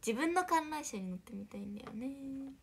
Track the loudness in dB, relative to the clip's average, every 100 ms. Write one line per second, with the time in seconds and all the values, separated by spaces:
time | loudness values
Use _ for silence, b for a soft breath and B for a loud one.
0 | 2 4 6 6 6 4 4 -4 -4 -4
1 | -2 -4 -6 -8 -6 -6 -6 -6 -6 -4
2 | -4 -4 -6 -4 -6 -10